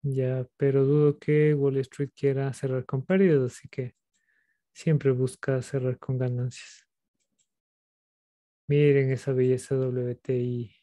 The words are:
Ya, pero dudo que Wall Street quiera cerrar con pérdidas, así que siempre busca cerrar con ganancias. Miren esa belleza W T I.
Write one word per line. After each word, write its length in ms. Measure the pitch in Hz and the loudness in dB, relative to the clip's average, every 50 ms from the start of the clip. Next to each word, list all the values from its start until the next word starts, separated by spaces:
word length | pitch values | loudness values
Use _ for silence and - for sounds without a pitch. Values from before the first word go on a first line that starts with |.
| - | -6
Ya, 440 | 139 135 131 131 127 131 131 127 _ _ | -4 -4 -2 -2 -2 -2 -4 -6 _ _
pero 300 | _ 143 139 135 139 135 | _ 0 2 4 4 4
dudo 340 | 135 147 147 147 147 143 - | 4 4 4 4 2 2 0
que 340 | - - 151 151 151 151 151 | -2 0 2 4 4 4 2
Wall 240 | 143 139 139 135 | 2 0 0 0
Street 340 | 135 131 - - - 143 131 _ | -2 -4 -6 -6 -8 -8 -8 _
quiera 380 | - 139 139 135 135 139 139 123 | -2 -2 0 0 0 -2 -4 -6
cerrar 320 | - - 131 131 127 123 | -6 -6 -4 -4 -4 -4
con 200 | - - 135 131 | -4 -6 -6 -2
pérdidas, 460 | - 185 190 196 185 156 139 131 127 | 2 4 4 6 6 4 4 2 0
así 160 | - - _ | -6 -10 _
que 260 | 131 - - 127 123 _ _ _ _ _ _ _ _ _ _ _ _ _ _ _ _ _ | -14 -10 -10 -10 -10 _ _ _ _ _ _ _ _ _ _ _ _ _ _ _ _ _
siempre 380 | - - 170 156 139 - 139 | -6 0 0 0 2 2 2
busca 500 | 127 123 127 123 - _ - - 135 131 | 2 2 0 -2 -4 _ -4 -4 -4 -4
cerrar 380 | 123 - - 135 127 127 123 _ | -4 -4 -6 -4 -4 -4 -4 _
con 180 | - - 131 | -6 -6 -4
ganancias. 720 | 127 127 123 123 123 127 127 - - - - - - _ _ _ _ _ _ _ _ _ _ _ _ _ _ _ _ _ _ _ _ _ _ _ _ _ _ _ _ _ _ _ _ _ _ _ _ _ | -2 -2 -2 -2 -4 -6 -6 -8 -12 -20 -20 -20 -20 _ _ _ _ _ _ _ _ _ _ _ _ _ _ _ _ _ _ _ _ _ _ _ _ _ _ _ _ _ _ _ _ _ _ _ _ _
Miren 440 | - 147 147 147 147 139 139 135 131 | -2 2 4 4 4 4 4 2 0
esa 220 | 131 123 - 139 131 | -2 -4 -4 -2 0
belleza 420 | 127 127 127 127 123 - - 139 | 2 2 2 0 -2 -2 -4 -2
W 400 | 131 131 127 123 127 123 123 120 | -2 -2 -2 -4 -4 -4 -6 -8
T 220 | _ _ - 127 | _ _ -4 -4
I. 360 | 123 123 123 123 120 120 104 _ _ | -2 -2 -4 -4 -6 -8 -10 _ _